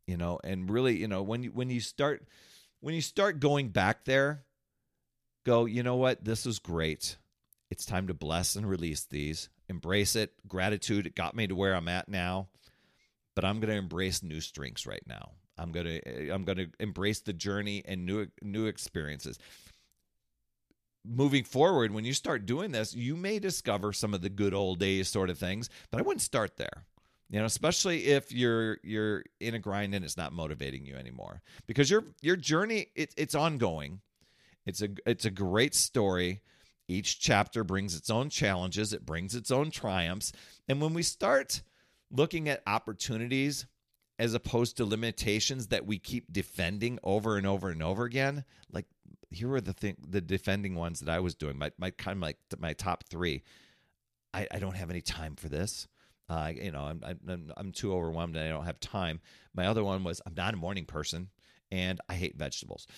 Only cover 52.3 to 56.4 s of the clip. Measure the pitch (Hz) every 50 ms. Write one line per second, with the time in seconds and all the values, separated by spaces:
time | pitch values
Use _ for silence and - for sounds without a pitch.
52.3 | 73 - _ - - - - 82 76 - - 92 87 - - - - 82 90 85
53.3 | 71 65 - - - - - - _ _ _ _ _ _ _ _ _ _ _ _
54.3 | - 90 90 - - - 92 95 92 98 95 80 90 87 - - - - 82 78
55.3 | 73 69 - 78 69 76 92 107 - - - - _ _ _ _ _ _ _ -
56.3 | 82 82